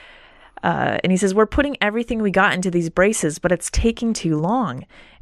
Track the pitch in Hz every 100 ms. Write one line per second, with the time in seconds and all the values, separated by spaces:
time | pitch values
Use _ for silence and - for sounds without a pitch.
0 | - - - - - - 175 156 131 -
1 | 180 185 202 196 214 - 285 262 208 226
2 | 233 226 208 190 196 175 185 175 165 -
3 | 196 220 156 156 175 180 - - 233 226
4 | 226 214 165 151 170 254 185 127 - -
5 | - _